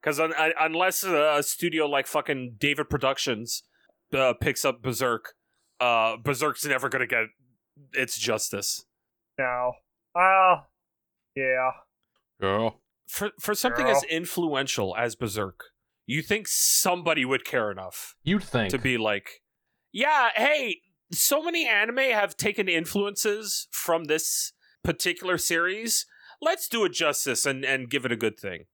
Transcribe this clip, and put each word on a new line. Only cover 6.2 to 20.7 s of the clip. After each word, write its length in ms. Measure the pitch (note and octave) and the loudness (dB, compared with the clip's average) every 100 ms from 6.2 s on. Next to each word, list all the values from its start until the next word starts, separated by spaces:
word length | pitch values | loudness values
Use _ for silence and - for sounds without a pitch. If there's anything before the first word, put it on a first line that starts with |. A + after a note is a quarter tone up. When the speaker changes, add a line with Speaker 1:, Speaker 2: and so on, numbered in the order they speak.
| A#2+ C3 D3+ C3 D3 | -4 0 -2 -2 -2
Speaker 1:
never 240 | C3 C3+ | 0 0
gonna 180 | C3 A#2+ | -2 0
get 180 | A#2+ A2 _ _ _ _ _ C#3 | 0 -2 _ _ _ _ _ -8
its 240 | C3 C3 - | -4 -4 -4
justice. 680 | - A2 - G2+ - - - _ _ _ _ - | -2 -2 -2 -6 -6 -8 -10 _ _ _ _ -6
Speaker 2:
No. 340 | C3 B2 B2 - _ _ _ F3 | -4 -2 -4 -4 _ _ _ 2
Uh, 460 | F#3 F#3+ F#3+ E3+ - _ _ _ _ _ _ - | 4 8 6 6 0 _ _ _ _ _ _ -4
yeah. 360 | C3 B2+ B2+ - _ _ _ _ _ _ | 0 2 0 -2 _ _ _ _ _ _
Speaker 3:
Girl. 420 | G2 G2+ A2+ - _ _ - | 0 2 0 -2 _ _ -12
Speaker 1:
For, 240 | - G3+ - | -6 -6 -6
for 160 | - G#3 | -4 0
something 320 | B3+ - C4 | 0 2 4
as 140 | C#3 | 4
Speaker 2:
Girl. 80 | C#3 | 2
Speaker 1:
influential 840 | D#3+ E3+ - E3+ C#3 C3+ - G2 F2+ | -4 -4 -2 0 0 -2 -2 -2 0
as 200 | A#2 A2 | -2 -2
Berserk, 500 | A#2 G2+ G2 - - _ _ _ - | -6 -4 -6 -8 -20 _ _ _ -6
you 160 | C#3+ | -6
think 260 | D3+ G#3 G3+ | -2 -4 -2
somebody 800 | - - - F#3+ F3+ E3 D3+ B2+ | 0 2 2 2 0 0 0 2
would 200 | C3 - | -2 0
care 260 | C3 G#2+ | -2 -2
enough 440 | G2 F#2+ - - - | -4 -12 -14 -16 -10
Speaker 3:
You'd 200 | D3 G3 | -2 -2
think. 260 | - B2 G2+ | 0 -2 0
Speaker 1:
to 60 | B2+ | -2
be 200 | C3 A#2+ | 0 0
like, 440 | A2 G2+ - - _ _ _ _ _ | 0 -2 -6 -20 _ _ _ _ _
"Yeah, 380 | F#3 C#4 D4+ A#3+ G#3+ | -2 2 4 2 2
hey, 460 | B3+ D4+ B3 | 2 2 -2